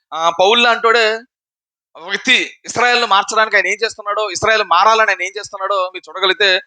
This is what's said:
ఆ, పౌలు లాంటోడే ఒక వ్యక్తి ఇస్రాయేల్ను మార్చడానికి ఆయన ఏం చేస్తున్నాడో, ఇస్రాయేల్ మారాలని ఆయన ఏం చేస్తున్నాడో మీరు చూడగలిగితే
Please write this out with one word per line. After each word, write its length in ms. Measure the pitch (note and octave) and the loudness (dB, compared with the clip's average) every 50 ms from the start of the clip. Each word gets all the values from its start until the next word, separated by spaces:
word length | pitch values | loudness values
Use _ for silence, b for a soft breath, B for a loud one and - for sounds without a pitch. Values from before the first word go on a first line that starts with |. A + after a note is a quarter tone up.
| b _ D3 | b _ -8
ఆ, 160 | D#3+ E3 E3+ | -2 -2 -2
పౌలు 320 | E3+ E3+ F#3 G3 A#3 A#3+ | 2 2 2 4 4 4
లాంటోడే 580 | A#3+ A#3+ A3+ A3+ A#3 A3+ A3+ A#3+ A3+ G#3+ A3 A3+ A#3+ _ _ _ _ _ _ _ _ _ _ _ _ _ _ | 4 2 2 2 2 2 2 2 2 0 -2 -4 -8 _ _ _ _ _ _ _ _ _ _ _ _ _ _
ఒక 80 | D3+ D#3+ | -20 -10
వ్యక్తి 560 | F#3 G3+ G#3 - B3+ B3 A3 E3 C#3 - _ _ | -8 -8 -6 0 0 0 0 0 -4 -8 _ _
ఇస్రాయేల్ను 420 | E3+ - A#3 A#3 B3 B3 A#3+ A#3+ G#3+ | -10 -4 0 0 2 2 0 2 2
మార్చడానికి 480 | F#3+ G3 G3+ - A3 G#3+ A3 A3 G#3 | 2 0 0 0 0 0 0 2 2
ఆయన 120 | G3+ F3+ F3+ | 0 0 0
ఏం 100 | G3+ G3+ A3+ | -2 -4 -4
చేస్తున్నాడో, 460 | G#3+ - - G#3 G3+ G3+ G#3+ G#3+ G3+ | -6 -6 -8 -8 -6 -4 -4 -4 -4
ఇస్రాయేల్ 340 | E3+ - G#3+ G#3+ A3 G#3+ G#3 | -4 -4 -2 0 0 0 0
మారాలని 460 | F3+ E3 F3 G3 G#3+ A3+ A3 A3 G#3 | 2 2 4 4 4 4 4 2 0
ఆయన 120 | F#3+ F3+ | 0 -2
ఏం 100 | F3+ F#3+ G3 G#3 | -4 -8 -8 -10
చేస్తున్నాడో 540 | G3+ - - G3 F#3+ G3 G3+ G3 F3+ F#3 F#3 | -14 -12 -10 -10 -6 -4 -2 -2 -2 -4 -6
మీరు 160 | F3+ - D#3 | -12 -16 -14
చూడగలిగితే 520 | D#3+ F#3 F#3+ F#3 F#3 - G#3 G3 F#3 F#3+ - | -8 -4 -2 -2 0 0 0 0 0 0 -2